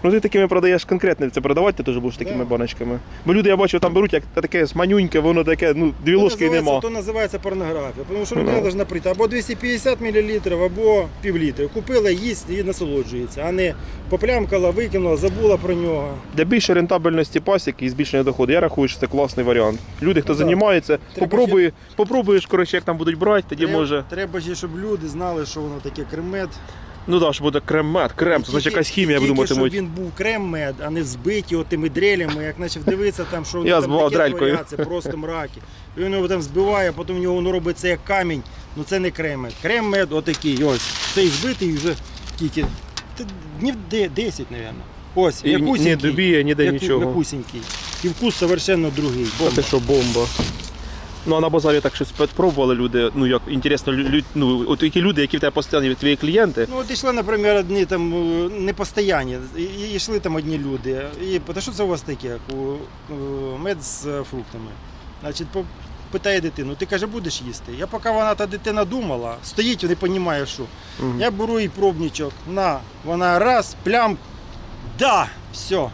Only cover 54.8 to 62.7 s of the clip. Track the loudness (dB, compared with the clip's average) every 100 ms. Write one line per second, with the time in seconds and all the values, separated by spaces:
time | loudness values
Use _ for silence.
54.8 | 2 4 2 2 0 2 0 0 0 0
55.8 | 2 2 2 2 2 4 4 2 -2 -2
56.8 | -4 -2 0 0 0 2 4 4 2 0
57.8 | 2 0 0 0 0 0 -2 -2 -4 -2
58.8 | -4 0 2 2 0 -6 -8 -8 -6 -6
59.8 | -6 -4 -2 -4 -2 -2 -2 -4 -4 -4
60.8 | -4 -6 -6 -8 -4 -4 -4 -8 -8 -4
61.8 | -2 -2 -4 -8 -8 -8 -8 -8 -6